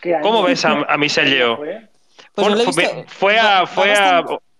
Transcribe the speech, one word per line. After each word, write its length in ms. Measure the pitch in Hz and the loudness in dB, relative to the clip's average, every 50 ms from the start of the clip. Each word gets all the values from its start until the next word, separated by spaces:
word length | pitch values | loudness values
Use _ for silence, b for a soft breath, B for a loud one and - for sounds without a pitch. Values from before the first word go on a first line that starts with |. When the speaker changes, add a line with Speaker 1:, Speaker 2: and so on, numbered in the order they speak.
Speaker 1:
¿Qué 140 | - 175 170 | -6 -4 -4
año? 60 | 156 151 | -2 0
Speaker 2:
¿Cómo 180 | 202 226 226 196 | 0 0 0 0
ves 220 | 180 175 - - | 0 0 0 0
a, 60 | 160 151 143 147 - | -2 -2 -2 -2 -2
a 80 | 151 | -2
Michelle 340 | 151 147 247 - 165 151 139 | -2 -2 -2 0 0 0 0
Speaker 1:
¿Qué 60 | 135 | 0
año 80 | 135 123 | 0 0
Speaker 2:
Yeoh? 100 | 117 113 117 | 0 -2 -4
Speaker 1:
fue? 300 | 147 151 185 220 226 _ _ _ _ B B B B B _ | -6 -10 -12 -12 -16 _ _ _ _ B B B B B _
Speaker 3:
Pues 140 | - 202 208 | -2 0 0
no 60 | 208 | 0
Speaker 2:
Bueno, 20 | |
Speaker 3:
lo 60 | 214 240 | 0 0
he 100 | 269 262 | 0 0
Speaker 2:
fue, 100 | - 175 | 0 0
Speaker 3:
visto. 220 | - 139 127 - | -2 -2 -6 -12
Speaker 2:
fue 300 | - - - 190 196 208 | -16 -6 -2 0 2 2
Speaker 3:
Va, 220 | 226 226 214 202 190 | 4 4 4 4 2
Speaker 2:
a, 20 | |
Speaker 3:
va 60 | 175 - | 0 0
Speaker 2:
fue 240 | - - 190 202 208 | 0 0 0 2 2
a, 200 | 208 196 190 180 170 156 | 2 2 4 2 2 0
Speaker 3:
bastante. 220 | 127 147 - - _ _ _ | -2 -6 -10 -10 _ _ _